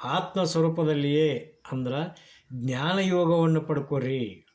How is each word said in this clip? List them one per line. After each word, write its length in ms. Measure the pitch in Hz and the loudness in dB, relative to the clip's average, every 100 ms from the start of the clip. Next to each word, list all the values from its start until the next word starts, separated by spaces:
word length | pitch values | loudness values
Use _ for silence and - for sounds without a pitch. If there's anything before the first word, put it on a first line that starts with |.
ಆತ್ಮ 400 | 123 170 180 190 | -4 -4 -2 -2
ಸ್ವರೂಪದಲ್ಲಿಯೇ 1160 | 175 165 165 165 156 147 143 147 156 - - _ - | 0 2 2 2 0 2 2 2 2 0 -8 _ -8
ಅಂದ್ರ 220 | 131 123 139 175 - - - - | -6 -4 -4 -6 -10 -20 -20 -14
ಜ್ಞಾನ 460 | 127 127 127 156 190 | -6 -4 -2 0 0
ಯೋಗವನ್ನು 600 | 190 180 165 170 165 160 | 2 2 4 4 4 2
ಪಡ್ಕೊರಿ. 840 | 156 147 139 143 127 131 110 92 _ | 0 -4 -2 -2 -2 -2 -4 -8 _